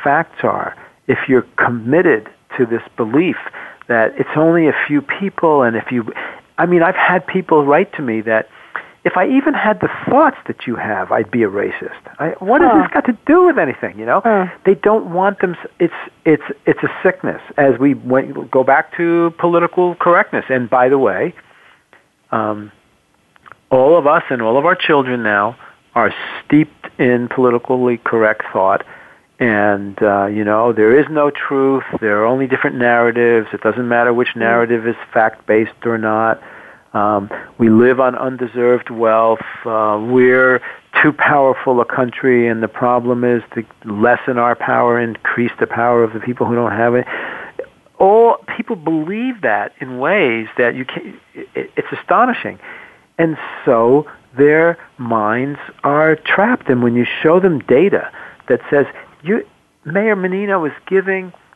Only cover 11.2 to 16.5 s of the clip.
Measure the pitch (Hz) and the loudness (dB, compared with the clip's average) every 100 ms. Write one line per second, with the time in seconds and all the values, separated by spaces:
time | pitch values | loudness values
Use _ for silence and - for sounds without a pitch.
11.2 | 110 123 107 101 98 - - - - - | -2 0 0 -2 -6 -6 -12 -16 -20 -8
12.2 | 151 - 190 269 349 - - - 269 226 | -8 -6 0 2 4 2 2 -2 -2 -4
13.2 | - 330 359 269 151 113 110 95 113 160 | 2 4 4 2 -2 -4 -8 -8 -2 0
14.2 | 226 208 185 - 196 196 208 220 - 170 | 2 0 0 -4 0 2 2 0 0 -2
15.2 | 196 202 185 165 - - 170 - - _ | -2 0 -4 -6 -10 -4 -4 -4 -18 _
16.2 | - 151 - | 0 0 0